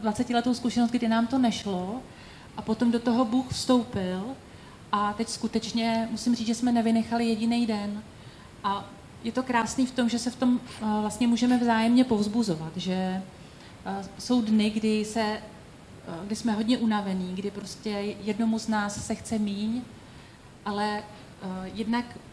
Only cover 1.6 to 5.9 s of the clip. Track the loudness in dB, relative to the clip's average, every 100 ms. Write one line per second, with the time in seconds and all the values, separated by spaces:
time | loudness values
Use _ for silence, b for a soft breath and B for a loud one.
1.6 | -2 -2 -4 -8 -10 B B B B -10
2.6 | -2 2 4 4 4 4 4 2 0 -4
3.6 | 4 4 4 -4 -2 -4 -6 -10 B B
4.6 | B B -2 0 0 -2 -4 -4 -2 -2
5.6 | -2 -2 0